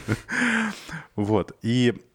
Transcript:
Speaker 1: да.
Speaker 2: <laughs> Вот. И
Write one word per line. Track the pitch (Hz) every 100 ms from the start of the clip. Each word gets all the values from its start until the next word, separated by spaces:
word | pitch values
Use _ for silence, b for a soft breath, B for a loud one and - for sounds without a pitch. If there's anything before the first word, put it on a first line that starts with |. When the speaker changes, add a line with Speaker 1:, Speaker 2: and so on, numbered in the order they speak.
| -
Speaker 1:
да. | 151 - - 240 226 220 -
Speaker 2:
<laughs> | - 160 -
Вот. | - 107 107 85 -
И | 113 123 120 98 -